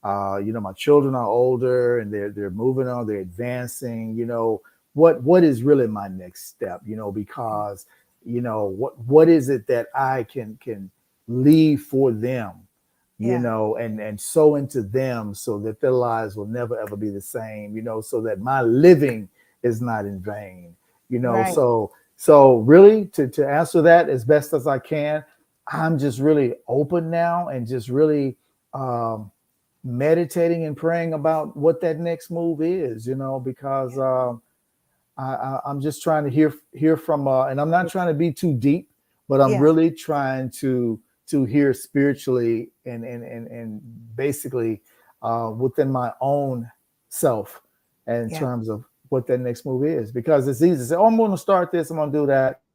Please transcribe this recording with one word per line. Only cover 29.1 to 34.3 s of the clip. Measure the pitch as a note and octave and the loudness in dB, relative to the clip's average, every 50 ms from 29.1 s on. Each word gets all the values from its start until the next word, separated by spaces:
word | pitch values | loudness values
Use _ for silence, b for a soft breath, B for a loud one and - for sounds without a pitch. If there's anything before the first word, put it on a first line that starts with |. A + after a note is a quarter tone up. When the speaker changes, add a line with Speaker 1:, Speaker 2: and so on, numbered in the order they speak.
| A2+ A2 G#2+ G2+ _ _ _ _ _ _ _ _ _ _ _ | -6 -8 -10 -16 _ _ _ _ _ _ _ _ _ _ _
Speaker 1:
meditating | B2+ A#2+ B2 C#3 D3+ E3 E3 F3 D3 - F3 E3+ E3+ E3+ E3 E3 | -8 -6 -2 2 2 2 2 2 -2 -2 -2 0 0 0 -2 -4
and | D#3 C#3+ | -6 -8
praying | - - E3 E3+ E3+ E3 E3 D#3+ | -4 -4 -2 -2 -2 -4 -4 -6
about | D3+ C#3+ D#3+ D#3+ D#3 D3+ - - | -2 -2 0 0 0 -4 -6 -8
what | C#3+ C#3+ E3 E3 E3 | 0 2 2 2 2
that | - E3+ D#3+ D3+ | -2 -4 -4 -2
next | E3+ E3+ E3+ E3 - - | -4 -6 -6 -6 -8 -10
move | E3+ E3 E3+ E3+ E3 C#3+ | -8 -4 -4 -4 -2 -2
is, | D#3 E3 F3+ F#3+ D#3+ B2+ A2+ A2 A2+ A#2+ | -2 -2 -2 -2 -4 -6 -8 -8 -8 -6
you | C3 | -6
know, | C3+ C3+ C3+ C3+ C3+ | -6 -6 -6 -6 -6
because, | B2+ C3 C3 _ - C#3 C3+ C3+ C3+ B2+ B2 C3+ | -6 -8 -10 _ -6 -4 -4 -4 -4 -4 -4 -2
um, | C3 C3 C3 B2+ B2+ B2 | -2 0 0 0 0 -2